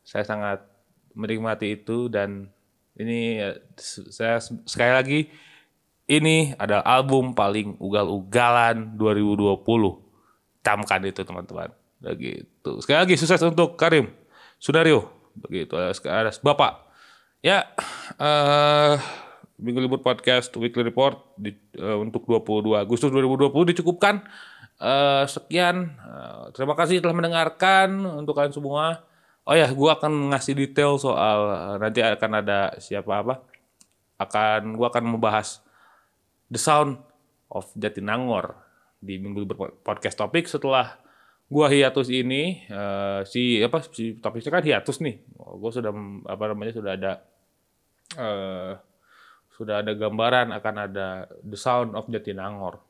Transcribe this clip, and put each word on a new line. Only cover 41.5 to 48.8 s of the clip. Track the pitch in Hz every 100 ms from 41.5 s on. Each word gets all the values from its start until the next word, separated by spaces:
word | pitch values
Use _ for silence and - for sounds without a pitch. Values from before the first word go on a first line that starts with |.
gua | 143 147
hiatus | 139 131 139 123
ini, | 127 123 135 170 175 -
eh, | 101 101 98 98 98 98
si, | 120 123 113
apa, | 117 160 -
si | - 113 -
Topiknya | 110 117 147 175
kan |
hiatus | 151 110 - -
nih. | 156 107 - -
Oh, | 90 92
gua | 110
sudah | 120 107
mem-, | 104 101 101
apa | - 104 107
namanya, | 104 110
sudah | 113 101 95
ada, | 98 95 _ _ _ _ _ _ _ _ _ -
eh, | 113 101 95 92 92 95